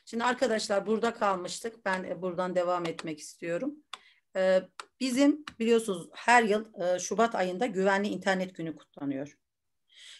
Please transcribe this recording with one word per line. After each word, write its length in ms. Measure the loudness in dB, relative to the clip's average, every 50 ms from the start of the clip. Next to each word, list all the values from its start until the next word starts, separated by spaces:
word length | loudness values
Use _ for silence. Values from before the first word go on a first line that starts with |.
| _
Şimdi 200 | -10 -6 -4 -2
arkadaşlar 640 | -2 0 0 0 0 0 0 -2 -2 -2 -2 0
burada 280 | 0 -2 0 0 -2 -2
kalmıştık. 720 | 0 0 0 0 0 -4 -8 -10 -10 -10 -10 -12 -8 -4
Ben, 200 | -4 -2 -2 -4
e, 180 | -6 -8 -6 -6
buradan 320 | -4 -4 -4 -4 -2 0
devam 320 | 0 0 0 0 -2 -2
etmek 320 | -4 -6 -8 -8 -8 -10 -10
istiyorum. 560 | -12 -16 -16 -12 -8 -6 -4 -4 -4 -6 -8 -8 -12 _ -20 -20 _ _ _ _ _ _ -2
Ee, 260 | 0 4 4 4 4 2 -2 _ -18 -20 _ _ -6
bizim 440 | -4 0 2 4 6 6 4 2 -2 -12 -6 -2
biliyorsunuz 500 | 2 4 4 4 4 0 -4 -6 -6 -12 -16
her 300 | -2 4 6 6 6 6
yıl, 400 | 6 2 0 -2 -6 -8 -4 -2
e, 160 | 0 0 0
Şubat 360 | -2 -2 0 2 2 2 2
ayında 320 | 0 0 0 0 -2 -2
Güvenli 420 | -2 0 0 2 4 4 2 2 0
İnternet 460 | -4 -2 0 0 0 0 0 -4 -6
Günü 220 | -8 -8 -8 -10
kutlanıyor. 640 | -10 -14 _ _ -8 -6 -6 -4 -4 -6 -10 -12 _ _ _ _ _ _ _ _ _ _ _ _ -20 -20 -20 -20 -20